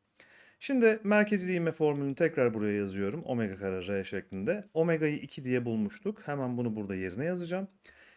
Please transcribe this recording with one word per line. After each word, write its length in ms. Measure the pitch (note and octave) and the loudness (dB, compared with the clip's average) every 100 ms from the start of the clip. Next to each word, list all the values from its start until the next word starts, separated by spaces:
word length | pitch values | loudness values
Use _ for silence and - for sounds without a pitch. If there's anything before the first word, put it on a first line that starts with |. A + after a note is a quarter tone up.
| _ _ - - - _ | _ _ -20 -20 -20 _
Şimdi 400 | - C4+ A3+ A3 | -2 4 6 4
merkezcil 500 | G3+ G#3 G#3 G3+ F3+ | 4 6 6 2 2
ivme 180 | F3+ E3 | 0 0
formülünü 440 | D#3+ D3+ C#3+ C#3 C3+ | 2 2 2 0 2
tekrar 380 | E3 D#3 A#2+ | 2 4 2
buraya 240 | A2 G#2 G#2 | 2 0 0
yazıyorum. 460 | G2+ F#2+ G2 C#3+ | -2 -2 -4 -4
Omega 320 | E3 B2 A2 F#2+ | -4 -2 -2 -2
kare 320 | G2 F#2 F2+ | -4 -4 -2
r 160 | G2+ | -4
şeklinde. 640 | F#2 G2 - G2 G2+ G#3 G#3 | -2 -6 -6 -6 -2 -4 -4
Omega'yı 440 | D#3 E3 D#3+ D3+ D3 | 0 2 2 0 -2
iki 280 | D3 - C3 | -8 -10 -2
diye 200 | B2 A#2+ | 0 0
bulmuştuk. 640 | A2+ G2+ - G3+ G#3+ - | -2 -2 -4 -8 -8 -8
Hemen 300 | C#3+ B2+ B2 | -4 -4 -2
bunu 180 | A#2+ A2 | -4 -4
burada 200 | G2+ F#2+ | -6 -4
yerine 300 | F#2+ F#2 D#3 | -4 -4 -4
yazacağım. 420 | F3+ E3+ F3+ G3 _ - - - | -4 -4 -6 -6 _ -20 -20 -20